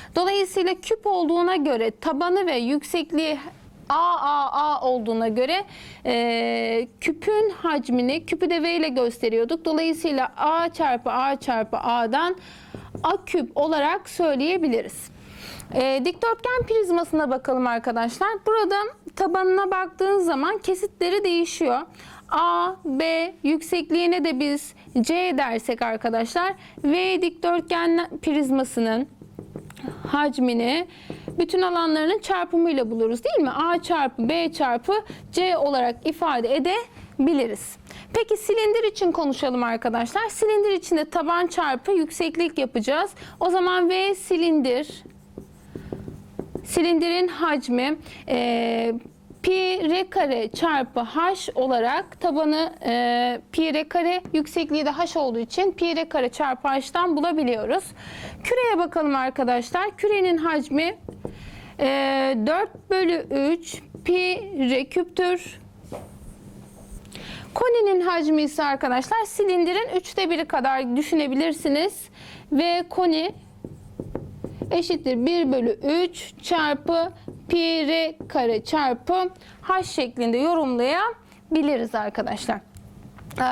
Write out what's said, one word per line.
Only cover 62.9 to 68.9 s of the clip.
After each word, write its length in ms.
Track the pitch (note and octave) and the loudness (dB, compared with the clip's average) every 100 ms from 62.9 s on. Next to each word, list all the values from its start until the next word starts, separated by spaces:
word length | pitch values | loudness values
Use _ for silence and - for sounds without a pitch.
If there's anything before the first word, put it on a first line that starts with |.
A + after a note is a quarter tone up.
bölü 360 | F#4+ F4 E4+ - | 2 2 0 0
üç 520 | C#4 C#4 E4+ E4 - - - | 0 2 0 -4 -14 -16 -8
pi 100 | - F4+ F4+ F#4 G4 F4+ B3+ | 0 2 2 -2 -4 -2 2
R 140 | C4 | 2
küptür. 760 | C4+ - F4 - F4+ F4+ - - - - - - - - - - - - - - - - - - - - - | 0 -2 -2 0 0 0 -4 -18 -20 -20 -14 -14 -14 -18 -18 -18 -20 -20 -20 -20 -18 -18 -16 -16 -14 -14 -6
Koninin 460 | - B4 A#4 G#4 F#4 | 0 2 4 4 4
hacmi 420 | F4 E4+ D4+ D#4 | 2 2 2 2
ise 220 | D4 D4 | 2 0
arkadaşlar 600 | D4 C4+ C#4 | 0 0 0